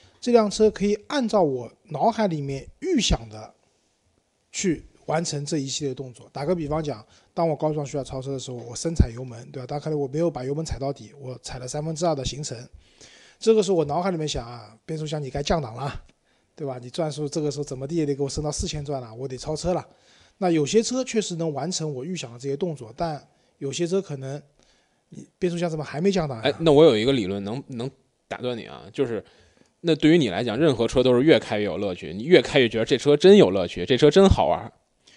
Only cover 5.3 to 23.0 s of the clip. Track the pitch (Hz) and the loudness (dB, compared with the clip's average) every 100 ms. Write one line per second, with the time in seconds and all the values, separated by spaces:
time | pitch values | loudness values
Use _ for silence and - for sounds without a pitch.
5.3 | 147 143 160 135 - 143 127 131 120 - | -6 -4 -4 -4 -6 -6 -6 -12 -16 -16
6.3 | 131 143 180 143 151 151 110 - _ _ | -8 -4 -2 -2 -4 -4 -8 -14 _ _
7.3 | - 170 147 156 151 139 147 127 135 131 | -2 -2 0 -2 -2 -4 -6 -6 -8 -8
8.3 | 135 127 123 117 117 165 165 127 117 131 | -8 -8 -12 -12 -8 -6 -2 -4 -6 -14
9.3 | 117 127 139 123 147 156 151 139 147 170 | -14 -16 -14 -10 -8 -4 -4 -4 -4 -4
10.3 | 143 131 143 160 - 135 139 110 143 127 | -4 -8 -8 -6 -6 -6 -8 -14 -18 -16
11.3 | 123 - 123 127 151 156 156 175 147 123 | -14 -14 -12 -10 -8 -8 -2 -2 -2 -4
12.3 | 127 151 123 - - _ _ - - - | -8 -10 -12 -16 -20 _ _ -20 -20 -20
13.3 | _ 220 220 190 180 147 151 190 170 151 | _ 2 4 4 0 0 -2 -2 -4 -4
14.3 | 139 117 120 107 - - 160 151 151 139 | -6 -10 -14 -18 -20 -12 -8 -6 -6 -6
15.3 | 143 143 175 127 120 135 - - _ _ | -6 -4 -4 -4 -8 -8 -10 -16 _ _
16.3 | _ _ - 143 127 123 147 156 143 147 | _ _ -12 -10 -10 -10 -6 -6 -4 -6
17.3 | 165 151 139 143 127 135 165 147 139 139 | -4 -4 -4 -8 -8 -6 -2 -2 -2 -2
18.3 | - 151 147 185 151 143 139 117 113 131 | -4 -6 -4 -6 -6 -6 -8 -10 -12 -10
19.3 | 127 - 156 170 175 - _ _ _ _ | -10 -8 -4 -2 -2 -4 _ _ _ _
20.3 | _ 185 165 139 208 226 254 254 226 196 | _ 0 2 4 2 2 -4 -2 -4 -4
21.3 | 170 165 139 156 185 156 135 147 180 123 | -4 -4 -4 -6 -6 -6 -8 -8 -10 -10
22.3 | 120 139 139 180 151 110 117 | -10 -8 -4 -4 -6 -12 -6